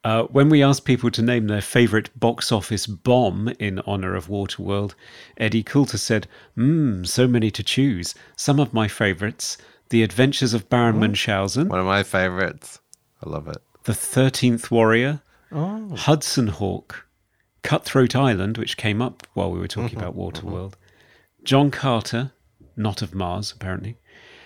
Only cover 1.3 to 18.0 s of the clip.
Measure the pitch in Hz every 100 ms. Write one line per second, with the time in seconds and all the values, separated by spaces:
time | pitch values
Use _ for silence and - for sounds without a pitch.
1.3 | 120 107 104 - 123 120 107 - - 117
2.3 | 120 - 110 - 104 - 98 - 123 113
3.3 | 95 110 - 104 95 - 101 92 92 90
4.3 | 101 98 - 95 101 101 - - - -
5.3 | - 110 110 104 139 139 104 - 110 -
6.3 | - - - 127 165 143 95 87 - 127
7.3 | 120 110 - 104 - 139 92 87 - -
8.3 | - - 139 131 113 107 - 104 90 104
9.3 | - - - - _ _ 117 107 101 131
10.3 | 135 127 113 - 120 117 107 107 104 -
11.3 | 98 98 117 175 92 92 98 98 95 92
12.3 | 90 92 - - - _ _ _ _ 82
13.3 | 76 76 76 _ _ - 107 - - 131
14.3 | - 123 117 - 117 110 113 131 147 _
15.3 | _ _ 156 170 214 214 135 - 151 -
16.3 | - 113 87 98 92 _ - - _ _
17.3 | _ _ _ - 156 - 143